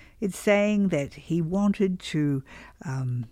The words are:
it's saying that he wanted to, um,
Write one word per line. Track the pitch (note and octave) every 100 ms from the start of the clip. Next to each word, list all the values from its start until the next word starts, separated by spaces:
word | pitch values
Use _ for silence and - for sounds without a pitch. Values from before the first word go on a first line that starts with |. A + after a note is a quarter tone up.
| - -
it's | G#3 -
saying | - G3+ G#3 G#3 G3
that | E3 C3+
he | - - E3
wanted | D#3+ F#3+ G3+ G3+ G3 F3+
to, | - D3+ D3 C#3 - - - -
um, | E3 C3 C3 B2 A2+